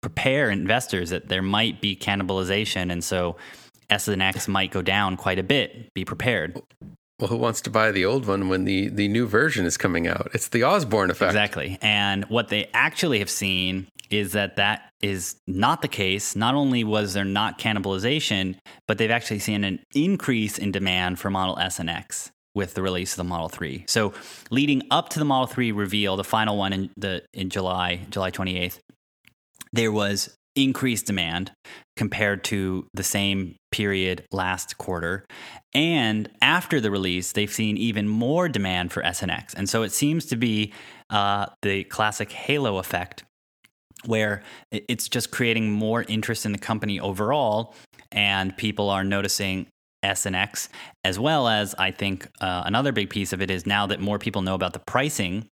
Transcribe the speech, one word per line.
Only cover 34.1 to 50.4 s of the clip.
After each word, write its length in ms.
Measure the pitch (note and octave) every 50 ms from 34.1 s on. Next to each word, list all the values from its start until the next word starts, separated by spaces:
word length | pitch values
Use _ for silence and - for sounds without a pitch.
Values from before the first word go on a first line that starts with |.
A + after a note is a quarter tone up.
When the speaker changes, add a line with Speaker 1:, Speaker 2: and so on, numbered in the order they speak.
| F#2 F2 - _ -
Speaker 1:
last 440 | F#2+ F#2 F2+ F#2 F#2 - - - _
quarter. 480 | - - F#2 E2+ E2+ E2 F#2 G2 - _ - - - - - - _ _ -
And 560 | C3 D#3 E3 E3+ D3+ B2 A2 G#2+ G#2+ G#2 - _ -
after 400 | - C3 D#3+ F3+ F3+ - - C#3+
the 100 | A2 G#2+
release, 400 | G2 G2 F#2+ F#2 F2+ F2+ F2+ -
they've 180 | - G#2 G#2+ G2+
seen 280 | - - A2 G#2+ G#2 F#2+
even 320 | G#2+ A#2 G#2+ G#2+ G#2 G#2
more 400 | G#2+ A2 A#2 B2 D3 F3 F3+ E3+
demand 420 | C3 A#2 G2 F#2 F#2 F2+ F2+ F2+
for 100 | - -
S 200 | - E2+ F2+ -
and 100 | - F2+
X. 220 | E2 D#2+ - - -
And 160 | - G2 G2
so 140 | - A2+ A2+
it 100 | G2+ -
seems 320 | - D3 D3 D#3 E3 -
to 100 | - -
be, 380 | A2+ A#2+ A#2 G#2+ G#2+ G#2+ G#2+ - - - - - - - _
uh, 360 | G#2+ G#2 G2+ G2+ G2+ G2+ G2+ - - _
the 240 | - G#2 G2 G2 F#2
classic 480 | - - - A2 G#2+ G#2+ - A2 - -
halo 460 | - - - C#3+ D3 C#3 A2+ G2+ F#2
effect, 440 | F#2 - - E2+ F2+ - - - - _ _ _ _ _ _ _ _ _ _ _ _ _ - - -
where 380 | A#2+ A2+ A2 G#2+ G#2 G#2 G2+ - - - - - _ -
i-, 80 | G#2 - -
it's 180 | A#2+ A2 - -
just 240 | - B2 A2 -
creating 400 | - - B2 A#2 A2+ A#2+ A2 G#2+
more 320 | G#2 G#2 A2 G#2+ A2+ A#2 G#2+
interest 420 | - G#2+ A2 G#2+ - A2+ - -
in 60 | G#2+
the 60 | G2+ G2+
company 420 | - - A2+ G#2+ G#2+ G#2 G2+ F#2
overall, 720 | - G2 G2 F#2 G#2+ G#2+ C#3 D3+ C3+ A2 G#2 A2 A#2 - - - - _ _ - - _
and 460 | - G2+ G2+ G2+ G2 G2 F#2+ F#2+ F#2+ -
people 320 | - G#2+ G2+ - G2+ G2+
are 160 | G2 G2 F#2+
noticing 640 | G2 G2+ G2 G2 G2 - - G2+ F#2+ F#2 F#2+ - _ _ _ _ _ _ _ -
S 220 | G2 G2 - -
and 100 | G2+ F#2+
X, 320 | F2+